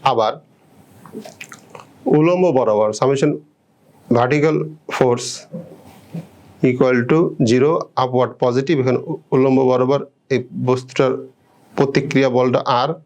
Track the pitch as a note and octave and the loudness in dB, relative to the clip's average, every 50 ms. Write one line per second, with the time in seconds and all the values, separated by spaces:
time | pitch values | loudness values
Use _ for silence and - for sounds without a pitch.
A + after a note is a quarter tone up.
0 | - C#3 B2+ A2+ A2 G#2+ - - _ _ _ _ _ _ _ - - _ - - | 2 2 2 2 0 -2 -2 -6 _ _ _ _ _ _ _ -20 -20 _ -20 -20
1 | - - - - - - - - - - - - - - - - - - - - | -20 -18 -18 -18 -18 -18 -20 -20 -20 -20 -20 -20 -20 -20 -20 -20 -20 -20 -20 -8
2 | - B2+ C3+ D3+ D#3 E3+ F3+ F3+ F3+ F3 C#3 C3 A#2+ A2 G#2+ G#2 A2 G#2+ G#2+ - | -2 0 2 4 4 2 2 2 2 2 2 2 2 2 2 2 2 0 0 0
3 | - - G#3 C#3 D#3 D3+ - - - _ _ _ _ _ _ _ _ _ _ _ | 0 0 2 2 0 0 -2 -4 -10 _ _ _ _ _ _ _ _ _ _ _
4 | _ - A#2 A#2 A#2+ B2 D3 D3+ C#3+ D#3+ D#3 D#3 D#3 - - - _ - - - | _ 0 2 2 2 2 2 2 2 2 0 -2 -4 -6 -12 -16 _ -12 -2 0
5 | C3+ B2+ A#2+ A#2+ - - - - - _ - - - - - - - - - - | 2 2 2 -2 -4 -10 -12 -14 -16 _ -16 -16 -16 -18 -20 -20 -20 -20 -20 -20
6 | - - - E3 - - - - - - - - - C3 B2 B2+ C3 B2+ B2+ B2 | -20 -16 -16 -16 -16 -16 -20 -20 -20 -20 -6 0 0 0 2 2 2 2 2 0
7 | A#2+ B2+ D#3 D#3+ F3+ - - - C3+ A2 A#2+ B2 C3+ D3+ E3 - - - _ - | 2 2 2 2 2 -2 -2 -2 0 2 2 2 2 2 0 -2 -4 -6 _ -4
8 | B2+ B2+ B2 B2+ B2 A2+ - _ C3 B2+ A#2 C3 C3+ D3 E3+ C#3 B2 C3 B2 A#2+ | -2 0 0 0 -2 -2 -2 _ -2 0 0 0 0 0 -2 0 0 0 -2 -2
9 | - - D#3+ - _ _ - C3+ C3 C3+ C3 C3 C3+ B2+ B2+ B2 B2+ B2+ C#3+ C#3 | -4 -8 -12 -12 _ _ 0 2 2 2 2 2 2 2 0 0 0 -2 -2 -2
10 | - - _ _ _ _ C3+ B2 B2+ - - - B2+ B2+ B2+ B2 - - - - | -4 -8 _ _ _ _ -4 -4 -4 -8 -10 -6 -2 -2 -2 -2 -4 -8 -2 0
11 | C#3 B2+ - C3+ - - _ _ _ _ _ _ _ _ - - C#3+ C3+ - D3 | 0 0 0 -4 -8 -16 _ _ _ _ _ _ _ _ -2 -2 -2 0 0 -2
12 | - - - C3+ C3+ C3 A#2+ B2+ B2+ B2+ C3 C#3 - - B2+ A#2+ C3+ D3 E3 - | -4 0 0 0 0 2 2 0 0 2 0 0 0 0 0 0 0 -2 -6 -10
13 | _ | _